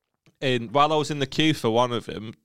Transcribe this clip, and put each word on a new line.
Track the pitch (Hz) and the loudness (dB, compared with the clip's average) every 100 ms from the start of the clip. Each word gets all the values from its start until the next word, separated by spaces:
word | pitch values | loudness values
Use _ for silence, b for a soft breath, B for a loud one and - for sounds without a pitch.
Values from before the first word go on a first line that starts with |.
| _ _ _ - | _ _ _ -6
and | 139 123 117 | -2 -2 0
while | 135 151 | 2 4
I | 156 | 2
was | 147 | 0
in | 147 | -2
the | 135 | -4
queue | - 156 | 0 2
for | 147 120 | 2 2
one | 113 123 | 2 2
of | 117 - | -2 -6
them, | 90 104 - | -12 -12 -16